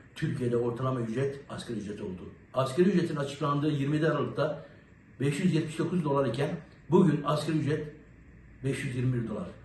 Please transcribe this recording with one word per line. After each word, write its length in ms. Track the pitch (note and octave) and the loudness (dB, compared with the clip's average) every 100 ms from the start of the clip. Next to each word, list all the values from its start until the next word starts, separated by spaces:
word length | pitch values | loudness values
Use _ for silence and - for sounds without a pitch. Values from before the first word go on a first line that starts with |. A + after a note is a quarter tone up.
| - - | -18 -6
Türkiye'de 420 | D3+ B2 B2 A#2+ | -4 -2 0 0
ortalama 440 | A#2+ A#2 B2+ C3 | 0 -2 -2 -2
ücret 380 | A2 B2 C#3 - - | -2 -2 -2 -4 -10
asgari 300 | A2+ - G#2 | -12 -8 -8
ücret 220 | G2 G#2 | -6 -8
oldu. 200 | F#2+ F2+ - - - | -8 -10 -12 -18 -4
Asgari 360 | B2+ C3 E3+ F#3 | -2 0 4 4
ücretin 260 | F3+ D#3 D3+ | 4 2 -2
açıklandığı 560 | C#3 - D3 C#3+ D3+ | -4 -2 0 2 0
yirmi 240 | C3+ C#3 D3+ | 0 0 2
yedi 120 | D#3 | 2
Aralık'ta 580 | C#3+ B2 - D3+ - - - - - - - | 2 -2 -2 -2 -2 -10 -20 -20 -20 -20 -2
beş 200 | C#3 F#3 | -2 2
yüz 140 | F3+ | 2
yetmiş 260 | D3+ - - | 2 0 -2
dokuz 240 | E3+ F3 | -2 0
dolar 220 | D3 C#3 B2+ | 2 2 2
iken 240 | B2+ D3+ E3+ - - - | 0 -2 -4 -10 -20 4
bugün 320 | F3+ D#3 C#3+ - | 6 8 4 0
asgari 320 | C#3+ D#3+ D#3 | -2 0 0
ücret 300 | B2+ A2+ - - - - - - - - | 0 -2 -4 -12 -20 -20 -20 -20 -20 -6
beş 220 | C3 C3 C#3 | -4 -2 -4
yüz 100 | B2 | 0
yirmi 280 | B2+ B2 | 0 0
bir 60 | G#2 | -2
dolar. 180 | G#2 F2+ - | -4 -8 -12